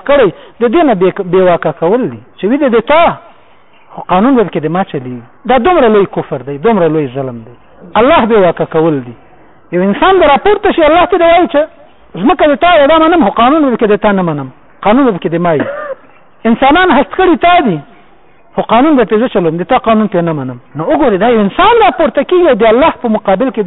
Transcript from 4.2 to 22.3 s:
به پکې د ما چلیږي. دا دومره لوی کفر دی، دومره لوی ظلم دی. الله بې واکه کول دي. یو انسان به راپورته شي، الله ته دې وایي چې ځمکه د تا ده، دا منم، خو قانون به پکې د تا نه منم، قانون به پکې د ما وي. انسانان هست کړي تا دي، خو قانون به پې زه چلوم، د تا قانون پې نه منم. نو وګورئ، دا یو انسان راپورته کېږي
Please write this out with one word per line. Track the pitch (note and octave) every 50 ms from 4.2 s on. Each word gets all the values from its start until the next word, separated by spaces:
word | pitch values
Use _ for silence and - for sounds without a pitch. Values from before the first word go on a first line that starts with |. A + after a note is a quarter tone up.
| G#3 C4+ C#4
به | A#3+ G#3
پکې | D#3+ - F3 D3
د | D#3
ما | E3 F#3 F#3+
چلیږي. | - - D3 B2+ B2+ B2 A#2+ A#2 - - - - G#3
دا | B3 C4+
دومره | A3+ F4+ F4+ E4 C4 A3+
لوی | G#3+ G3+ G3 - -
کفر | F3 D3 - D#3 C3+ A#2+ C#3
دی، | C#3+ C#3
دومره | D3+ A3+ A3+ F#3+ E3+ D#3+
لوی | D#3 D#3+ D3 B2+ A#2+
ظلم | C#3 C3+ C3 A#2+ A#2 A2+
دی. | - - - - - - - - F3 -
الله | G#3 A3+ C4+ E4 D#4 A#3+
بې | G#3 A#3 G#3 F#3
واکه | E3+ D#3+ - D#3+
کول | - - D#3+ D#3+ E3 D3+ C3+
دي. | B2 A#2+ A#2 - - - - - - - - - - - E3+
یو | F3 F#3
انسان | G3 G3 D4 D#4+ F#4 G4 F#4
به | F4
راپورته | D4 C#4 C4 - G4 G#4+ G#4 - F#4+ C4+
شي، | E4+ D#4+
الله | D4 D#4 F4 E4+
ته | F4 G4 F4
دې | E4+
وایي | E4 E4+ F4 F4
چې | - - C#4+ D#4 D4+ - - - - - _ - - - D#3+
ځمکه | F#3 D4 - - E4+ D4+
د | C#4+ - E4+
تا | F4 F4+ D4+
ده، | C#4+
دا | C#4 D#4+ D#4+
منم، | D#4+ D#4+ F4+ E4+ C#4
خو | G3
قانون | - - A#3 B3+ D4+ E4 D4
به | C4+ A#3
پکې | - A#3+ G3
د | G#3
تا | G3+ - G#3+ G3
نه | F#3+ F3+
منم، | E3 D3+ C#3+ C3+ C3 - _ _ _ _ _ -
قانون | G3 G#3+ C4+ C#4+
به | B3 G3 E3
پکې | - F3 D#3+
د | E3+
ما | F3 F3 D#3+
وي. | C#3 - C#5 C#5+ D5 D5+ D5 C5 - - - - - _ _ _ _ -
انسانان | A3+ A#3 - C4+ C4 D4 F4+ F#4 F4+
هست | C4 A3+ A#3+ - -
کړي | - F#4+ F#4 D#4+ -
تا | - E4+ F4+ F4 D#4+
دي، | A3+ E3+ D3+ C#3 - - - - - - _ _ - _ _ _ _ -
خو | - -
قانون | - A3 A3+ C4+ D#4+ D4+
به | B3+ A3+
پې | F3+ A3+ G#3
زه | B3 B3
چلوم، | - G3 F3 D#3+ D#3
د | E3+ F3+
تا | - C4 B3
قانون | - A3 A3+ A3 A3 G3 -
پې |
نه | F3 E3+ E3+ D#3+
منم. | D3 C3 C3 B2 B2 - - -
نو | C#3 A#3+
وګورئ، | C4 D#4 C#4+ D#4 B3 G3+
دا | F3 G3+ B3
یو | A#3+ A3
انسان | G#3 G3 - - F4 G#4 A#4 A#4 G#4+
راپورته | F4+ - - D#4+ C4+ - C#4+ C4+
کېږي | -